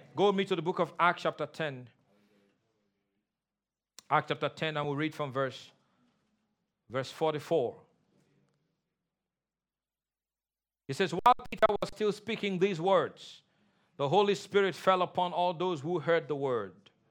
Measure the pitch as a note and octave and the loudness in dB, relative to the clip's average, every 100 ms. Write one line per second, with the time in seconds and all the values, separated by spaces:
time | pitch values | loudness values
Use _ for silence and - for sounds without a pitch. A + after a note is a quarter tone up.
0 | - - G3+ F#3+ G3 F3+ D#3+ F3+ D#3+ - | -10 0 2 2 0 -2 -2 -2 -2 2
1 | F3 E3+ E3 - D3 - D#3 C3 B2 _ | 2 2 -2 -4 -6 -6 -6 -8 -14 _
2 | _ _ _ _ _ _ _ _ _ _ | _ _ _ _ _ _ _ _ _ _
3 | _ _ _ _ _ _ _ _ _ - | _ _ _ _ _ _ _ _ _ -20
4 | - D3+ - D3 D3 - D#3+ D3+ D3 C#3+ | -2 0 0 -4 -4 -4 -4 -2 -4 -2
5 | D#3 D3+ C#3+ B2+ C3 - - _ _ _ | -4 -4 -6 -4 -4 -6 -18 _ _ _
6 | _ _ _ _ _ _ _ _ - B2+ | _ _ _ _ _ _ _ _ -8 -6
7 | C3 - D#3+ D3 - E3 A#2 - - _ | -6 -4 -2 -2 0 0 0 -4 -18 _
8 | _ _ _ _ _ _ _ _ _ _ | _ _ _ _ _ _ _ _ _ _
9 | _ _ _ _ _ _ _ _ _ _ | _ _ _ _ _ _ _ _ _ _
10 | _ _ _ _ _ _ _ _ - C3+ | _ _ _ _ _ _ _ _ -8 -2
11 | F3+ F3 A#3+ B3+ - G3+ G#3+ G3+ F3+ - | -2 4 4 4 2 2 4 4 -4 -2
12 | G#3+ - - G#3+ G#3 F#3 G3 E3 F3+ F#3 | -2 -2 -4 -4 -2 2 2 2 4 4
13 | A#2 - - - _ _ _ _ _ - | 4 -4 -18 -20 _ _ _ _ _ -4
14 | C#3 F3+ G3+ G3 - G3+ F#3+ C#3+ - F#3 | 2 4 4 0 0 2 2 2 2 2
15 | F3 - F3+ E3 F3+ D#3+ F#3 D#3+ D3 F3 | 2 -2 -2 -2 -2 -2 -2 -2 -2 -2
16 | D3 E3 D#3 C#3+ C#3 A#2+ G2 F2 _ _ | 0 0 0 -4 -2 -2 -4 -12 _ _
17 | _ | _